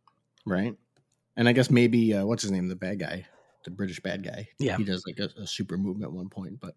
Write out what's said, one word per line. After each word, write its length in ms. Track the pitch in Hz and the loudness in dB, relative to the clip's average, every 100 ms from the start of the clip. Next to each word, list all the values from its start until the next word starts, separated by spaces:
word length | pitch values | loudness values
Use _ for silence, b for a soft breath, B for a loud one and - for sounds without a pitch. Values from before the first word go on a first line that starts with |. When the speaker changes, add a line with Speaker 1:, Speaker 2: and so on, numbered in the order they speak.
| _ _ _ _ | _ _ _ _
Speaker 1:
right? 320 | - 92 110 104 _ _ _ _ _ | -2 0 0 -4 _ _ _ _ _
And 140 | - 120 | 2 6
I 40 | |
guess 180 | 123 127 | 6 6
maybe, 420 | 120 120 120 113 | 6 6 6 4
uh, 140 | 101 101 | 4 2
what's 160 | 117 | 0
his 80 | 104 | 0
name, 180 | 95 90 | -2 -2
the 80 | 90 | -4
bad 220 | 92 101 | -6 -4
guy, 280 | 85 87 87 b b b | -6 -8 -12 b b b
the 60 | - | -14
British 300 | 95 98 82 | -8 -6 -6
bad 240 | 92 95 | -6 -6
guy. 240 | 95 - 104 - | -8 -10 -12 -4
Speaker 2:
Yeah. 200 | 135 92 | -2 0
Speaker 1:
He 60 | |
does, 200 | 101 92 92 | -2 -2 -6
like, 120 | 80 | -8
a, 100 | 101 - | -8 -8
a 40 | 101 | -10
super 300 | - 95 87 | -8 -6 -4
move 260 | 98 98 | -4 -4
at 80 | 98 | -8
one 160 | 87 95 | -8 -10
point, 300 | - 92 107 | -12 -12 -14
but, 160 | 92 | -16